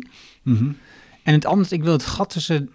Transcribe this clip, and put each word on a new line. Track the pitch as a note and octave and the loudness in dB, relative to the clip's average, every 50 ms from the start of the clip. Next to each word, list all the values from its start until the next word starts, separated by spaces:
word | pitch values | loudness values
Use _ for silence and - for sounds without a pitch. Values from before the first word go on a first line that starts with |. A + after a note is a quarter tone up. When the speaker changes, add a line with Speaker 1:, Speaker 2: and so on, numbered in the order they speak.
| B3 - - - - - _ _ | -6 -10 -18 -20 -20 -20 _ _
Speaker 1:
Mhm. | - B2+ A#2+ G#2+ A#2+ D3 C#3+ - - - - - - - - _ | -2 0 2 2 2 0 -2 -6 -14 -20 -20 -20 -20 -20 -18 _
Speaker 2:
En | - - | 0 2
het | D3+ D3+ - | 2 2 2
andere, | - F3 G3+ F#3+ F3 F#3 | 2 2 0 0 0 -2
ik | E3 | -2
wil | D3+ E3+ | 0 0
het | E3 C#3 - | 0 0 0
gat | - - - G3+ - | -2 -4 -4 -4 -4
tussen | - E3+ - - E3 D3 C#3 B2 - | -4 -6 -2 -2 -2 -2 -2 -4 -12